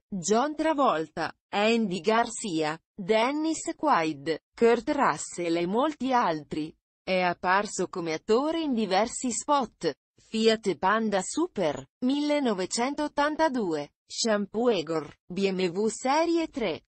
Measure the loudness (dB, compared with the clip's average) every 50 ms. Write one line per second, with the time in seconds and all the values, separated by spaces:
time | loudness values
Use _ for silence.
0 | _ -8 -8 -4 0 2 2 2 2 0 -2 -2 0 0 2 2 4 2 2 2
1 | -2 -4 -6 -6 -6 -6 -6 _ _ _ -2 2 2 4 4 2 2 0 -2 -2
2 | 0 2 2 2 2 0 -4 -8 -6 -4 -2 -2 0 -2 -4 -6 _ _ _ -6
3 | 0 2 2 4 4 2 0 0 0 -2 -2 -4 -4 -8 -6 -2 2 2 4 4
4 | 2 0 -2 -4 -4 -4 -4 -4 _ _ _ 4 4 4 4 4 0 -2 0 2
5 | 2 2 0 -2 -6 -10 -8 -6 -2 -2 0 0 0 0 0 0 0 0 -2 -4
6 | -2 0 2 2 2 2 -2 -4 -6 -8 -8 -6 -6 -8 -10 _ _ _ _ _
7 | -6 -2 0 0 0 0 -2 0 0 2 2 2 0 -2 -4 -4 -4 -4 -4 -6
8 | -4 -4 -4 -4 _ 2 2 2 2 0 -2 -2 -2 0 0 0 0 2 2 2
9 | 2 0 -2 -6 -6 -4 -4 -4 -2 0 0 0 0 -2 _ -4 -4 -4 -4 _
10 | _ _ _ _ _ _ -2 2 2 4 2 2 0 -2 -2 0 2 2 2 2
11 | 0 0 0 -2 -2 -2 -2 -4 -4 -2 -2 -2 0 0 -2 -4 -8 -14 _ -4
12 | -2 -2 0 0 0 0 0 0 2 0 0 -2 -4 -4 -2 -2 -2 -2 -2 -4
13 | -4 -4 0 0 0 0 2 2 0 2 2 0 -2 -2 -2 -4 -4 -8 _ _
14 | _ -12 -8 -4 0 0 0 0 0 -2 -2 0 2 2 2 2 0 -2 -2 -4
15 | -4 -6 -12 _ _ -8 -4 0 0 0 0 0 0 0 0 0 -2 -2 -2 -2
16 | 0 0 2 2 2 2 0 0 -2 -4 -4 -4 -4 -4 -4 -6 _